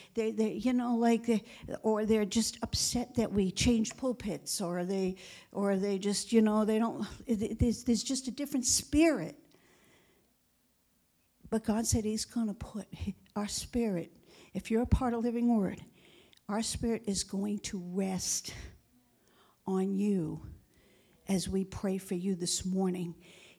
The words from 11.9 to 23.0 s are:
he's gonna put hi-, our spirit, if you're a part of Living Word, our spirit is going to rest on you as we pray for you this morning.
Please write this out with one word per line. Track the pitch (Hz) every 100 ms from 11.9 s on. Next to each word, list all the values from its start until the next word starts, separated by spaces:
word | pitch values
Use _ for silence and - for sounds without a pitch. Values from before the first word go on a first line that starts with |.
| 240
he's | 214 214
gonna | - 240 220
put | 196 - 208 - -
hi-, | - - - -
our | 208
spirit, | - - 247 233 175 - - - - -
if | 196 -
you're | 226
a | 247
part | - 247
of | 233
Living | 240 233 240
Word, | 226 190 - - - - - - _ -
our | 208
spirit | 226 - 233 226 220
is | 185
going | - 196 208 208
to | - 196 175
rest | 185 190 185 - - - - - - _ _ _ _ _ _ _ _ -
on | 190 190 196
you | 208 196 156 156 - - - _ _ _ _ _ -
as | 196 190
we | 190
pray | 190 - 196 190
for | 190
you | 180 190
this | 180 175 -
morning. | 185 190 190 180